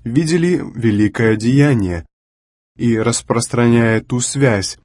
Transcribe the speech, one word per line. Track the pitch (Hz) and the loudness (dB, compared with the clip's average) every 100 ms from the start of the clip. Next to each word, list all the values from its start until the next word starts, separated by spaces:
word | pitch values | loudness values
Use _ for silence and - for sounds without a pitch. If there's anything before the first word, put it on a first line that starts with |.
видели | 117 127 160 170 175 170 - | -4 -2 0 0 0 -2 -4
великое | 110 113 104 104 - 113 110 | -4 0 2 0 0 0 0
деяние. | 113 139 147 123 95 85 82 _ _ _ _ _ _ - | 2 2 4 2 -2 -6 -10 _ _ _ _ _ _ -4
И, | 120 110 | 0 0
распространяя | 110 120 - 117 120 120 120 117 117 110 | 0 -2 -2 -4 -2 0 2 4 2 0
ту | - 123 | -2 -6
связь, | - 139 135 104 95 - | -4 0 0 0 -4 -10